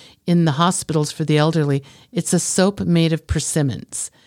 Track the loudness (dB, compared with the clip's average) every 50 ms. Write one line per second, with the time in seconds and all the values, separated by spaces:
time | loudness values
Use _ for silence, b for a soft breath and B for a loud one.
0 | B B B B B 0 2 2 2 2 2 2 2 0 0 -2 -4 -2 -2 -2
1 | -2 -2 -4 -4 -2 0 2 2 2 2 2 0 0 0 -2 -2 -4 B B B
2 | B B B -6 -4 0 -2 -2 -2 0 0 2 2 2 0 -2 -2 0 2 2
3 | 2 2 0 -2 -4 -4 -4 -4 -4 -4 -2 -2 -2 -2 -2 -6 -10 -12 -12 -12
4 | -12 -12 b b b